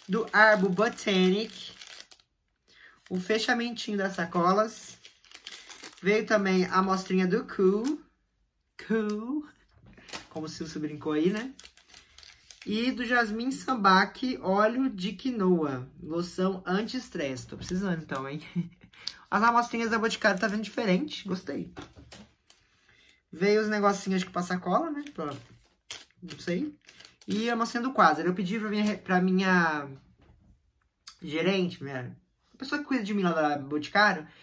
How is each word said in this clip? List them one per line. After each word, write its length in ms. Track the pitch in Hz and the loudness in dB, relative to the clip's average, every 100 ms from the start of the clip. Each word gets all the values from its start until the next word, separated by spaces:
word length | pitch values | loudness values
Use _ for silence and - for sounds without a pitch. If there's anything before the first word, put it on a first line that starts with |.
| - | -4
Do 200 | 208 - | -2 2
Arbo 380 | 196 214 214 190 | 6 6 6 4
Botanic. 1040 | 180 226 - - 190 185 196 233 - - - - - - - _ _ _ _ _ - - - - | 2 0 0 0 4 4 4 -2 -10 -16 -18 -20 -20 -20 -20 _ _ _ _ _ -20 -20 -20 -8
O 100 | 185 | -6
fechamentinho 800 | 180 220 220 240 240 233 - 202 | 0 0 2 0 -2 -6 -4 -2
das 200 | 190 185 | -2 -2
sacolas. 840 | 175 185 175 196 220 - - - - - _ - - - - - - - | -2 2 4 4 2 -4 -14 -18 -20 -20 _ -20 -18 -18 -18 -18 -18 -4
Veio 240 | 175 214 220 | 0 2 2
também 400 | 214 196 185 185 | 2 4 2 4
a 140 | 185 | 2
amostrinha 460 | 196 190 - 185 185 | 2 0 0 2 2
do 200 | 208 254 | 2 0
Cool. 520 | - 185 208 247 302 - _ _ _ _ _ _ - - | 2 4 4 0 -4 -8 _ _ _ _ _ _ -20 -4
Cool. 640 | 220 208 208 233 302 294 _ _ _ - - - - - | -2 -2 -4 -6 -6 -8 _ _ _ -20 -20 -16 -16 -14
Como 160 | 160 | -10
o 40 | 156 | -10
Silvio 280 | - 160 160 | -8 -10 -6
brincou 340 | 151 147 160 | -6 -6 -2
aí, 180 | 151 170 | 0 0
né? 240 | 214 262 - - - _ - - - - - _ - - | 0 -6 -12 -20 -20 _ -20 -20 -20 -20 -20 _ -14 -6
E 260 | 208 240 | -2 -2
do 100 | 220 | -2
Jasmine 480 | 233 247 226 220 247 | 0 2 2 -2 -4
Sambac, 880 | 262 - 254 196 185 202 - 254 - | -4 -2 2 6 6 4 -2 -6 -4
óleo 480 | 175 190 220 240 262 | 0 4 4 2 -2
de 220 | 202 185 | -2 -6
quinoa. 760 | 208 262 240 185 175 151 127 131 - | -4 -4 2 4 4 2 -2 -8 -14
Loção 600 | - 165 180 - 185 185 185 | -8 -6 -4 -2 -2 -2 -2
anti-estresse. 800 | 185 220 262 - 170 143 131 120 | -2 -2 -6 -8 -6 -4 -6 -10
Tô 100 | - | -12
precisando 460 | - 180 202 165 | -6 -4 -2 -4
então, 260 | 156 139 135 | -4 -8 -6
hein? 140 | 151 - | -10 -6
<laughs> 160 | 175 170 - - - - - - | -6 -6 -12 -20 -14 -14 -14 -4
As 120 | 202 | 2
amostrinhas 460 | 226 240 233 233 233 | 4 4 2 -2 0
da 100 | 226 | 0
Boticário 400 | 220 - 214 185 | 0 2 2 2
tá 100 | 220 | 0
vindo 140 | 208 | -2
diferente. 640 | 208 - 226 180 302 - 196 | -4 -2 2 2 0 -8 -6
Gostei. 460 | 180 - - - - - - - - - _ _ _ _ _ _ _ _ _ _ | -6 -6 -8 -8 -12 -18 -20 -20 -20 -20 _ _ _ _ _ _ _ _ _ _
Veio 300 | - 196 208 | -2 2 4
os 60 | 214 | 2
negocinhos, 500 | 208 202 185 196 190 | 2 2 2 0 -2
acho 80 | 180 | -2
que 60 | |
pra 100 | 175 | -6
sacola, 480 | 180 185 180 202 330 | -4 -4 0 0 0
né? 120 | 294 294 | -6 -10
Pra, 180 | - 151 135 - - _ _ _ - - _ | -10 -10 -10 -14 -20 _ _ _ -18 -18 _
não 160 | 175 - | -18 -12
sei. 380 | - 175 302 - - - - _ - | -6 -4 -4 -8 -20 -20 -20 _ -6
E 220 | 202 226 | -4 -2
a 60 | |
amostrinha 280 | 233 226 247 | -2 -2 -2
do 120 | 247 | -2
Quasar. 320 | 262 175 151 170 | 6 6 6 0
Eu 80 | |
pedi 240 | 180 180 220 | -2 -2 -4
pra 80 | 214 | -2
minha, 280 | 208 214 196 | 0 0 -2
pra 220 | - 185 | 0 2
minha 640 | 185 185 190 185 165 151 139 135 - _ _ _ _ _ _ _ _ _ - - | 4 4 4 4 4 0 -6 -14 -20 _ _ _ _ _ _ _ _ _ -20 -16
gerente, 600 | 165 151 165 196 175 - | -8 -2 0 0 -2 -4
minha, 320 | 139 131 123 - _ _ _ | -10 -8 -10 -14 _ _ _
a 40 | - | -14
pessoa 200 | - 294 | -6 -6
que 80 | 294 | -2
cuida 160 | 262 | -2
de 120 | 202 | 0
mim 80 | 202 | 0
lá 100 | 180 | 2
da 260 | 165 151 143 | 2 2 0
Boticário, 680 | 135 147 151 202 208 175 156 - | -2 -6 0 4 4 4 -4 -18